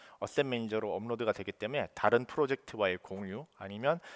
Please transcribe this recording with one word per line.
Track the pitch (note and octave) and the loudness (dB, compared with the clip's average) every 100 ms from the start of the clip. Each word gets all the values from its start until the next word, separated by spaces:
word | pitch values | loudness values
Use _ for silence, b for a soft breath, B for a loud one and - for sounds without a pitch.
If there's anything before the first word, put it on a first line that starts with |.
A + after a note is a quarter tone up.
| B B | B B
어셋 | G2+ - C#3 | -4 0 2
매니저로 | A#2+ A2+ G#2+ G#2 F#2+ | 2 0 -2 -2 -4
업로드가 | A2+ A#2 A2+ | -2 -2 0
되기 | G2+ G2+ | 0 -2
때문에 | - G#2+ C#3 F#2+ | -6 -4 -4 -4
다른 | - G#2+ A#2+ B2 | 2 6 6 4
프로젝트와의 | - C#3 C3+ - A2+ G2 F2+ | 0 0 0 -4 0 2 2
공유 | - G2 G2 G#2 D#3 - | -4 -8 -6 -8 -12 -14
아니면 | G2 G#2 C3+ E3+ B | -12 -2 0 0 B